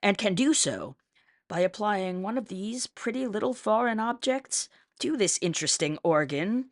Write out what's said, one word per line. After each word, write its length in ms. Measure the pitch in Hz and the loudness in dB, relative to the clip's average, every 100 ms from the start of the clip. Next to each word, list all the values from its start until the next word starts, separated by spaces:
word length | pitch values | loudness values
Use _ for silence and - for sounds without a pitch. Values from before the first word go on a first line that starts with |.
and 160 | 202 196 | 2 2
can 180 | 214 180 | 2 2
do 180 | 269 | 4
so 420 | 311 - 104 80 135 _ _ _ _ _ | 4 2 -2 -8 -12 _ _ _ _ _
by 120 | 170 | 0
applying 600 | 180 185 214 202 185 180 | 0 2 0 0 0 -4
one 160 | 190 240 | -4 -4
of 100 | 220 | -6
these 400 | 185 202 240 - | -8 -6 -6 -8
pretty 400 | - - 240 262 | -6 -6 -4 -4
little 260 | 202 240 | -2 -2
foreign 460 | 247 - 220 240 220 | -2 2 2 2 0
objects 720 | 226 240 - 262 262 - - _ _ _ | -2 -2 0 -2 -2 -6 -6 _ _ _
to 180 | 262 302 | -2 0
this 200 | 185 - | 2 2
interesting 560 | 175 160 151 - 151 151 | 0 -2 0 0 0 0
organ 680 | 170 156 147 143 175 240 254 | 2 4 2 -2 0 -2 -2